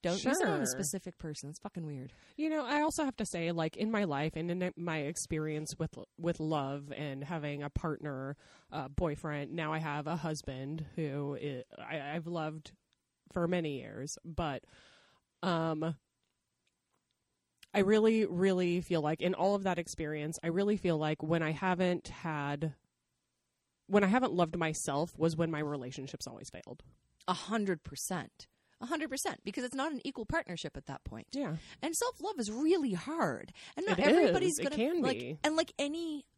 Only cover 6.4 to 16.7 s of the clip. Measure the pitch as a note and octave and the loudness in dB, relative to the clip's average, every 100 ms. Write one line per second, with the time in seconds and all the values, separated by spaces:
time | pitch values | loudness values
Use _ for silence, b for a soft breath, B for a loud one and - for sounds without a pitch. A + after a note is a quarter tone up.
6.4 | D#3 D#3 C3+ C#3+ C#3+ - D3+ C3+ C#3+ E3 | 0 0 0 -4 -8 -6 -6 -6 -6 -4
7.4 | D3 C#3+ D3 - E3 D3 D3 C3 C3+ C#3+ | -4 -4 -4 -2 -2 -2 -4 -4 -6 -8
8.4 | b b b D3+ C3+ C#3+ E3+ D3 D#3+ D3 | b b b -8 -4 0 0 0 -4 -4
9.4 | C#3+ E3+ D#3 D#3 D#3 D3 D3+ E3 D#3+ D3+ | -4 -4 -2 -2 -2 -2 -2 -2 -2 -4
10.4 | - C3 C3+ D#3+ D3+ - D3+ C#3+ C#3+ C#3+ | -6 -6 -6 -6 -6 -4 -2 -2 -4 -4
11.4 | C#3+ B2+ - - - D3+ C#3 D#3+ E3 E3+ | -4 -6 -10 -14 -8 -6 -4 -6 -4 -4
12.4 | D#3 D#3 - - _ _ _ _ _ F#3 | -4 -6 -14 -20 _ _ _ _ _ 0
13.4 | E3+ F3+ D#3+ C3+ A2 G#2 C#3+ - E3 D#3+ | 2 2 0 -4 -6 -8 -8 -10 -8 -4
14.4 | D#3+ C3 - b b b b b _ _ | -2 -4 -8 b b b b b _ _
15.4 | F#3 E3+ E3 D#3 D#3+ D#3 _ _ _ _ | 0 2 2 0 -2 -4 _ _ _ _
16.4 | _ _ _ | _ _ _